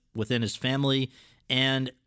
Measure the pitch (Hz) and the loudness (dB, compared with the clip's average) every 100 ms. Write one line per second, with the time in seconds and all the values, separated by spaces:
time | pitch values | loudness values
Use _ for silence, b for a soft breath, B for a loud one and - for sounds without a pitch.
0 | _ 113 107 123 110 - 127 139 139 135 | _ -6 -2 0 0 -2 -2 0 2 0
1 | 131 B B B - 131 135 135 131 - | -2 B B B -2 0 2 0 -2 -8